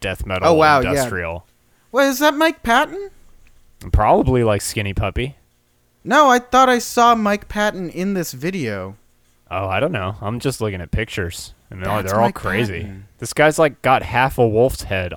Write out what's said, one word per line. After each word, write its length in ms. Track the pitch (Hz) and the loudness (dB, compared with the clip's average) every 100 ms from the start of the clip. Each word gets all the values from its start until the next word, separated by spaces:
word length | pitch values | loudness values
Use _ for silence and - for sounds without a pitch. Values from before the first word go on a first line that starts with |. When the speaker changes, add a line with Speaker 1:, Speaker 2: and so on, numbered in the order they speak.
Speaker 1:
death 260 | 98 92 104 | -8 -8 -6
metal 220 | 92 160 | -2 2
Speaker 2:
Oh, 60 | |
wow, 260 | 160 156 143 | 4 4 4
yeah. 80 | 123 | 2
Speaker 1:
industrial. 560 | 139 123 92 85 85 - _ _ _ _ | 0 -2 -4 -6 -8 -14 _ _ _ _
Speaker 2:
Wait, 160 | 247 277 | 0 0
is 100 | 254 | 2
that 160 | 302 | 0
Mike 280 | 294 320 320 | 2 0 -2
Patton? 480 | 233 240 302 381 403 - - - - - _ - 92 | 0 0 0 -6 -14 -16 -20 -20 -20 -20 _ -20 -2
Speaker 1:
Probably 500 | - 107 185 131 127 | 2 4 4 2 2
like 160 | 113 101 | 2 0
Skinny 320 | - - 101 | -2 -6 -4
Puppy. 440 | 98 104 101 131 - _ _ _ _ _ _ | -2 -4 -4 -6 -10 _ _ _ _ _ _
Speaker 2:
No, 240 | - 269 285 | 0 4 6
I 80 | 247 | 4
thought 280 | 247 254 262 | 4 4 4
I 100 | 247 | 4
saw 360 | - 240 240 | 0 4 4
Mike 340 | 233 208 208 - | 4 2 -2 -4
Patton 420 | 208 208 190 170 | -2 -2 -2 -8
in 240 | 151 190 | -6 -4
this 180 | 190 165 | -4 -6
video. 640 | 127 160 190 117 101 92 101 _ _ _ _ - | -6 -6 -4 -4 -6 -8 -14 _ _ _ _ -10
Speaker 1:
Oh, 160 | 90 98 | -6 -2
I 120 | 95 | -2
don't 120 | 147 | -2
know. 240 | 131 92 101 | -2 -6 -6
I'm 200 | 104 120 | -6 -4
just 200 | 139 - | -4 -4
looking 200 | 107 95 | -4 -6
at 100 | 82 | -6
pictures. 640 | - 113 - 92 - - - - | -4 -4 -6 -6 -8 -16 -20 -18
And 120 | 95 | -8
they're, 80 | 95 104 | -4 -4
Speaker 2:
That's 80 | 92 | -2
Speaker 1:
they're 80 | 104 | 2
all 60 | 117 | 0
Speaker 2:
Mike 60 | |
Speaker 1:
crazy. 460 | 95 98 98 113 85 | 0 -4 -2 -2 -4
Speaker 2:
Patton. 240 | 98 98 101 - | -10 -14 -18 -14
Speaker 1:
This 140 | 117 | -6
guy's, 260 | - 151 151 | 2 2 4
like, 220 | 156 123 | 0 0
got 200 | 127 131 | 0 0
half 360 | 92 120 131 - | 0 0 0 2
a 80 | 117 | 2
wolf's 360 | 107 127 - | 4 2 0
head 300 | - 95 90 | -6 -4 -4